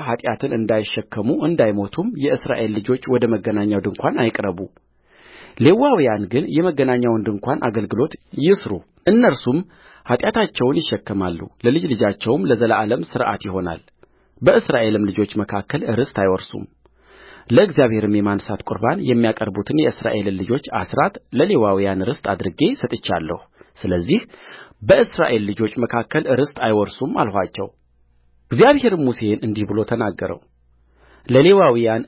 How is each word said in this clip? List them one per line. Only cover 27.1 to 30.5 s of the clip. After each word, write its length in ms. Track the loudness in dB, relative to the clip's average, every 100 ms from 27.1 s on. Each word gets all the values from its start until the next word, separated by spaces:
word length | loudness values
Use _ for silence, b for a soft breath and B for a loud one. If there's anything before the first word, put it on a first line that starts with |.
| -2
አልኋቸው። 500 | -2 -2 -4 -6 -12 _ _ _ _ _ _ _ -6
እግዚአብሔርም 520 | 4 6 6 2 0
ሙሴን 360 | -2 -2 -2 -2
እንዲህ 220 | -2 -4 -4
ብሎ 140 | -2 -2
ተናገረው። 540 | -2 -4 -4 -8 -8 _